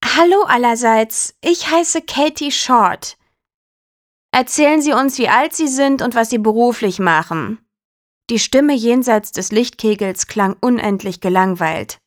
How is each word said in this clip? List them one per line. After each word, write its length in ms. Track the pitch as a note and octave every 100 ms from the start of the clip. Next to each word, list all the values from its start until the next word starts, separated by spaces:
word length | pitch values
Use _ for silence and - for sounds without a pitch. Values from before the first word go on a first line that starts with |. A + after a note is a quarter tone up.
„Hallo 380 | - - E4+ G4 G4+
allerseits, 880 | B3 A#3+ A#3 A#3+ A3 A3 - - _
ich 300 | - E4+ -
heiße 320 | D#4+ E4+ E4
Katie 480 | D#4+ - D4 D4+ C#4+
Short.“ 680 | C4+ - B3 G3 - - - _ _ _ _ _ _ _ _ _ _ _
„Erzählen 500 | - B3+ - D4 D#4
Sie 100 | D4
uns, 240 | B3+ C4+ C4
wie 100 | A#3+
alt 260 | A3+ D4+
Sie 140 | - D#4
sind 340 | C4 C#4 C#4
und 140 | B3 A#3+
was 140 | A3+
Sie 80 | A#3+
beruflich 600 | G#3+ A3 A#3+ A#3 G#3 F3+
machen.“ 640 | F#3 D#3+ E3 E3 A#2+ A3 _ _ _ _ _ _ _
Die 100 | A3+
Stimme 340 | - C4 D4
jenseits 560 | C#4 A3+ B3 B3 A3 G#3+
des 220 | - -
Lichtkegels 760 | G#3 B3 - A3 G#3+ G3 F#3 -
klang 300 | - G3 G3
unendlich 600 | B3+ B3 G#3+ G3 G3 F3+
gelangweilt. 800 | F#3+ F#3 F#3+ F3+ E3 D#3+ G#2 -